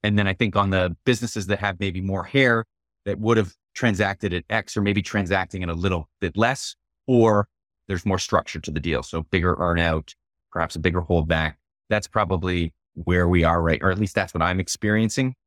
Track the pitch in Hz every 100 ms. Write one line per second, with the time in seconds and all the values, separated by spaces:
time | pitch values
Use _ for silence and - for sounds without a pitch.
0 | 107 104 98 95 110 101 98 95 90 85
1 | - 120 117 110 95 98 101 90 98 92
2 | 95 95 85 139 127 113 110 _ _ _
3 | 101 101 107 113 95 _ _ - 123 95
4 | 101 98 101 87 - 107 - - 101 101
5 | 92 107 90 98 92 92 87 82 92 90
6 | 78 _ 90 92 117 135 - - _ _
7 | - 123 113 104 104 _ _ _ - 92
8 | - 92 - 82 - - - 76 80 69
9 | - 82 78 92 87 - 87 85 85 80
10 | - - _ _ _ 85 82 82 87 87
11 | 82 87 80 80 78 - _ _ _ 107
12 | - 110 95 92 92 87 82 _ _ -
13 | 87 90 87 90 82 85 82 78 95 92
14 | 104 - 95 87 82 92 90 - 107 107
15 | 113 - 131 127